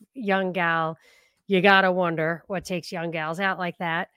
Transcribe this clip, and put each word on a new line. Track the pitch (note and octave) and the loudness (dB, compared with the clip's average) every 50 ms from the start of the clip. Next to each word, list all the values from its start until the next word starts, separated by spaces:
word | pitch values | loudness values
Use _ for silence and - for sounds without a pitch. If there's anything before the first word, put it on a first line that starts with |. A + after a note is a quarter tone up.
| - _ _ | -20 _ _
young | C4+ A3+ G3 F#3+ F#3+ F#3+ F#3 F3 | -8 -2 0 0 0 0 -2 -2
gal. | F#3 F3 E3+ E3 E3 D#3+ D#3+ E3 - _ _ _ _ _ _ _ _ _ - | -2 0 0 0 0 0 -2 -4 -8 _ _ _ _ _ _ _ _ _ 0
You | G3 F#3 | 0 4
gotta | F3 G3+ G3 F#3+ F#3+ F#3 F3+ | 6 6 6 8 6 4 2
wonder | F#3 F3+ E3+ E3 D#3+ D#3+ D#3+ E3+ D#3 - _ | 2 0 0 0 0 -2 -2 -2 -4 -6 _
what | G3+ F3+ - | -8 -8 -6
takes | - F#3+ F3 - - | -6 -8 -8 -8 -8
young | G3 E3+ E3 E3+ D#3+ | -10 -8 -8 -6 -6
gals | E3 D#3 D#3 E3 E3+ | -6 -6 -6 -4 -2
out | G3+ F#3+ F#3 | -2 -2 -2
like | E3 F#3 F3 E3+ - | -2 -4 -8 -6 -6
that. | F#3 E3+ D#3+ E3+ F#3+ - _ | -6 -4 -4 -4 -4 -6 _